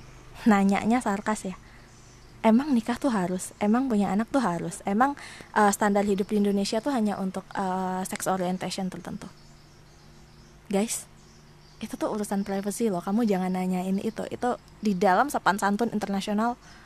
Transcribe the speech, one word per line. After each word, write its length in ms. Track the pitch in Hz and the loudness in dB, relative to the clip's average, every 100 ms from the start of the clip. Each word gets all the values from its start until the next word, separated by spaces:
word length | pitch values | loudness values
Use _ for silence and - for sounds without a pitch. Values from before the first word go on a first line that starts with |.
| - - - - | -20 -20 -20 -2
nanyanya 560 | 233 202 196 196 208 254 | 4 4 4 2 2 0
sarkas 480 | 233 202 214 214 190 | 0 -2 -2 -4 -6
ya, 60 | 185 - - - - - - - - 226 | -12 -16 -20 -20 -20 -20 -20 -20 0 4
"Emang 240 | 226 302 | 4 6
nikah 240 | 240 226 | 2 2
tuh 160 | 240 277 | -2 0
harus? 400 | 214 180 185 - - | 0 0 -4 -6 -4
Emang 320 | 208 240 269 | 2 2 2
punya 240 | 208 196 | 2 2
anak 160 | 190 226 | 0 0
tuh 80 | 277 | 0
harus? 400 | 202 170 165 - - | 0 -2 -4 -6 -2
Emang, 320 | 202 269 285 - - - 214 | 2 2 0 -12 -18 -4 2
eh, 160 | 202 | 4
standar 320 | 202 208 202 202 | 4 2 2 2
hidup 240 | 196 202 | 0 0
di 80 | 214 | 2
Indonesia 400 | 202 196 202 220 | 2 2 0 -2
tuh 160 | 294 | 0
hanya 240 | 262 208 196 | 0 0 0
untuk, 240 | 190 190 - | -4 -6 -8
eh, 560 | - 190 185 185 185 190 | -4 -2 -2 -2 -4 -6
sex 240 | - - | -6 -2
orientation 560 | 190 180 185 143 - 185 | 0 0 -2 -4 -4 -6
tertentu?" 400 | 175 - 208 - - - - - - - - - - - - - - - | -6 -10 -10 -12 -18 -20 -20 -20 -20 -20 -20 -20 -20 -20 -20 -20 -20 -4
Guys, 400 | 196 226 - - - - - - - - - | -2 -2 -4 -10 -20 -20 -20 -20 -20 -20 -16
itu 160 | 220 - | -14 -6
tuh 80 | 311 | -4
urusan 320 | 208 208 196 202 | -4 -2 -2 -2
privacy 480 | 196 202 196 233 | -4 -4 -2 -2
loh. 80 | 175 | 0
Kamu 240 | 190 208 226 | -2 0 2
jangan 240 | 185 185 | 2 0
nanyain 480 | 185 185 185 185 196 | -2 0 -2 0 -2
itu. 240 | 226 208 - | -2 -6 -8
Itu 240 | - 247 - - - | -4 -2 -4 -8 -4
di 160 | - | -2
dalam 320 | 180 196 185 277 | 2 4 4 4
sopan 240 | 240 - 196 | 2 0 2
santun 320 | 202 202 233 | 0 0 0
internasional 640 | 214 196 196 214 208 233 247 - - | -2 -2 -4 -2 0 -2 -4 -14 -20